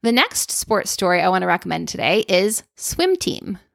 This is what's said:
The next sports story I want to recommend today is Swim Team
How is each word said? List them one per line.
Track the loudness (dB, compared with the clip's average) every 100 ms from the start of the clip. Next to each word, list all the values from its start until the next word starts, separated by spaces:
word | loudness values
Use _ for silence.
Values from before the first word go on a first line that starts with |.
The | 2
next | 2 2 -2 -4
sports | -6 0 -2 0
story | -2 2 4
I | 2
want | 2
to | 2
recommend | 0 -2 -6 -6
today | -4 0 0 2
is | 2 2 -2 -8 _
Swim | -10 -2 0 0
Team | -2 -6 -8 -12 _